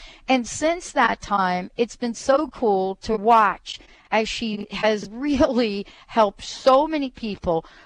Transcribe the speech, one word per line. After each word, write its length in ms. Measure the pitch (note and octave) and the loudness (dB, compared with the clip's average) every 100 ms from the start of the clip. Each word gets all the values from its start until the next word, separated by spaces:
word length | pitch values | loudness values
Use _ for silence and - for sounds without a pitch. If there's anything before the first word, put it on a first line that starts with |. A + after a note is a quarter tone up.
| - - - | -20 -10 -2
And 180 | B3+ A3 | 0 -2
since 460 | - D4+ F4 - | -4 -2 -2 -4
that 280 | D4 A#3+ G3+ | 0 0 0
time, 500 | - G3+ F#3 F3+ F3+ - | -2 0 0 -2 -4 -4
it's 200 | A#3 - | -4 -4
been 180 | A#3+ | -8
so 340 | A3+ - C4+ D4+ | -4 0 2 0
cool 460 | - A#3 F#3+ F#3+ F#3+ | -2 0 2 0 -4
to 200 | - A3 | -4 -2
watch 640 | G#3 A#3 G#3 - - - - - _ | 4 6 4 0 -10 -18 -18 -20 _
as 140 | G#3+ A3 | -2 -2
she 400 | - A3+ G#3+ G#3 | -4 -6 -8 -8
has 400 | F#3+ G#3+ G#3+ F#3+ | -2 0 0 -4
<laughs> 20 | |
really 720 | A3 C#4+ C#4 D4 A#3+ A#3 G3+ G3+ - - | -8 -2 2 2 2 0 -2 -8 -14 -4
helped 380 | - G#3 - | 2 2 0
so 420 | - - - C4 D#4+ | -12 -2 4 4 4
many 240 | D#4 C4+ | 0 -4
people, 560 | - A3 F#3+ - E3 - - | -6 -8 -6 -2 -2 -4 -14